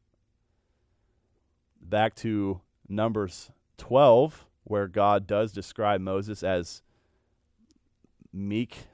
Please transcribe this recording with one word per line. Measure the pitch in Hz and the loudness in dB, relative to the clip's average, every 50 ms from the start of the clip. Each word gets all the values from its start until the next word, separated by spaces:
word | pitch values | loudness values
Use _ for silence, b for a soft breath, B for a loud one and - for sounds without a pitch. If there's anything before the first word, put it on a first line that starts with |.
| _ _ _ _ _ _ _ _ _ _ _ _ _ _ _ _ _ _ _ _ _ _ _ _ _ _ _ _ _ _ _ _ _ _ _ _ | _ _ _ _ _ _ _ _ _ _ _ _ _ _ _ _ _ _ _ _ _ _ _ _ _ _ _ _ _ _ _ _ _ _ _ _
Back | - 87 104 104 110 113 - | -8 -4 0 0 0 0 -2
to | - - 113 107 104 98 98 95 92 - _ _ _ - - | -4 -4 -2 -2 0 -2 -2 -4 -6 -10 _ _ _ -12 -6
Numbers | 98 107 110 113 104 107 101 92 - - - - _ _ _ _ _ - | -4 -2 -2 0 -2 -2 -4 -4 -8 -14 -20 -20 _ _ _ _ _ -20
twelve, | - - 123 135 147 127 113 123 151 160 - - - _ _ _ _ | -4 2 4 6 8 8 8 6 4 2 -2 -10 -20 _ _ _ _
where | - 104 101 101 | -6 -4 -4 -4
God | 90 92 104 101 104 104 98 98 | -2 0 2 4 4 4 2 0
does | - 104 104 113 107 | 0 0 0 0 -2
describe | - 101 - - - - 107 104 101 92 | -4 -10 -12 -12 -6 -2 0 0 0 0
Moses | 92 95 95 98 101 107 104 - | -2 -2 -4 -4 -4 -6 -8 -6
as | - 95 92 87 87 - - - _ _ _ _ _ _ _ _ _ _ _ _ _ _ _ _ _ _ _ _ _ _ _ _ _ _ _ _ - _ | -4 -2 -2 -2 -4 -6 -12 -20 _ _ _ _ _ _ _ _ _ _ _ _ _ _ _ _ _ _ _ _ _ _ _ _ _ _ _ _ -20 _
meek, | - 95 101 101 104 117 123 - - - - - | -12 -10 -8 -6 -6 -6 -6 -8 -12 -18 -20 -16